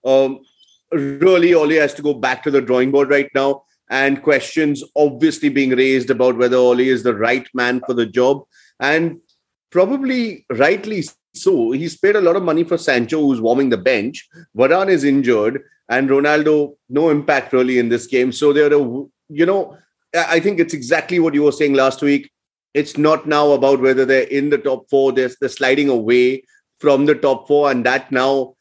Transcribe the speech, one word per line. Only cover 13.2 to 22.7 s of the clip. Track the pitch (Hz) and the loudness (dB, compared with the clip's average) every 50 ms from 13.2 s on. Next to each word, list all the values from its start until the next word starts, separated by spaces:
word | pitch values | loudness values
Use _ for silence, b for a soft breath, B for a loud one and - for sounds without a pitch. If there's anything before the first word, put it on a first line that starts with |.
who's | 151 139 135 117 | 0 0 0 0
warming | 110 113 123 131 139 131 | 0 0 0 0 0 0
the | 120 98 | -2 0
bench. | 90 131 131 110 101 123 143 - - B B 165 170 B _ | 0 0 0 0 -2 -6 -8 -12 -20 B B -20 -20 B _
Varane | 104 123 135 165 - 196 196 | 0 2 2 2 2 2 0
is | 185 156 135 | 0 0 2
injured, | 143 135 139 135 120 120 107 104 113 127 139 b b b b b - | 0 0 2 2 2 0 2 0 -2 -2 -4 b b b b b -4
and | 117 127 135 135 | -2 -2 0 2
Ronaldo, | 135 139 143 147 151 151 151 156 151 151 147 143 143 _ _ _ | 2 2 2 2 0 2 2 2 0 0 0 -4 -8 _ _ _
no | 127 139 160 165 | -2 0 0 2
impact | 151 147 143 - 147 139 131 - - | 0 0 0 0 -2 -2 -2 0 0
really | 127 127 127 127 123 | 0 0 2 0 0
in | 120 117 | 0 0
this | 120 117 120 | -2 -4 -4
game. | - - 127 127 127 120 | -2 -2 0 0 0 -2
So | - 147 147 143 | 0 0 2 2
they're | 147 151 147 147 | 4 2 2 2
a, | 147 | 2
you | 143 120 117 135 139 - _ _ _ _ 151 143 165 | 0 -2 -6 -10 -12 -14 _ _ _ _ -2 -2 0
know, | 175 196 196 185 - B B B B B _ _ _ - | 0 0 -2 -4 -6 B B B B B _ _ _ -4
I, | 165 165 - 165 | -4 -2 0 0
I | 165 | 0
think | 165 202 202 165 | 0 0 0 0
it's | 170 170 - | -2 -4 -4
exactly | 147 127 120 170 156 151 - 180 175 | -12 -4 -2 -2 -2 -2 -2 -2 0
what | 160 165 143 | 0 2 0
you | 143 147 | 2 2
were | 147 139 | 2 0
saying | 143 156 143 139 | 0 -2 0 2
last | 135 135 135 135 - 151 | 2 2 0 0 -2 -2
week. | 143 143 143 143 - _ _ _ _ _ _ _ _ | 0 0 0 -2 -8 _ _ _ _ _ _ _ _